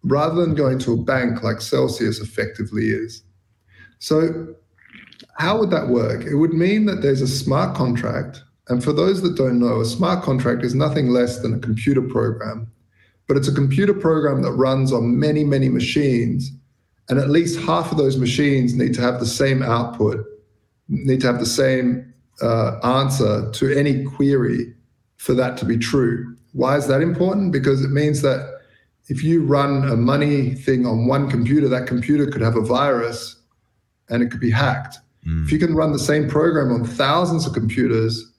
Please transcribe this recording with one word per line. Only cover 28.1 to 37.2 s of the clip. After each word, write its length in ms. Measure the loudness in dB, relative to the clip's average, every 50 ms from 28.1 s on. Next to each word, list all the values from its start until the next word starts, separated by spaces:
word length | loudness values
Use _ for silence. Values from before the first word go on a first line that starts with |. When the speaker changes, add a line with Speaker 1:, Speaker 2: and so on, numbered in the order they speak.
| 0 2
Speaker 1:
that 180 | 0 0 0 0 -4 -10 -16 -20 -20 _ _ _ _ _ _ _ _ -8
if 160 | -6 -2 0
you 200 | 2 2 2 4
run 400 | 2 2 2 2 2 0 0 0 2
a 80 | 2
money 600 | 2 2 2 2 2 2 2 2 2 0 0 -2
thing 300 | -4 -2 0 0 2 2
on 220 | 0 0 0 0 2
one 220 | 2 2 0 0
computer, 380 | 0 0 2 2 2 4 4 2
that 160 | 0 0 -2 -2
computer 380 | -4 -4 0 0 2 2 2 0
could 100 | 0 0
have 140 | 0 0 0
a 60 | 0
virus 760 | 0 0 0 2 2 2 0 0 0 -4 -6 -8 -12 -14 -16 _ _ _ _ _ _ _ _ _ _ _ _ _ _ _
and 140 | -2 0 0
it 80 | 0
could 80 | -2 -2
be 100 | -2 0
hacked. 480 | 2 2 2 0 0 -2 -6 -10 -16 -20 _ _ _ _ -8 -4
Speaker 2:
Mm. 160 | -2 -2 0
Speaker 1:
If 60 | 0
you 80 | 0 0
can 160 | 2 2 2
run 160 | 2 0 0
the 80 | 0 -2
same 280 | 0 0 0 0 0 0
program 420 | 0 2 2 2 2 2 2 0
on 140 | 0 0 -2
thousands 600 | -4 -2 -2 0 0 2 2